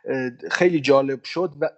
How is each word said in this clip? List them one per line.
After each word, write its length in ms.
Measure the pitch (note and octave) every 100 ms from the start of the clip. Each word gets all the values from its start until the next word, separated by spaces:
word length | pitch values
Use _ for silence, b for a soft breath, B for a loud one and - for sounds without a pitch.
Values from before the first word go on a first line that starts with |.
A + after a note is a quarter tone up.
| -
اه، 240 | C3 B2+ B2 -
خیلی 280 | - F3+ E3
جالب 440 | C3+ C3+ C3+ C3+
شد 260 | - E3 F3+ C#3+
و 80 | D#3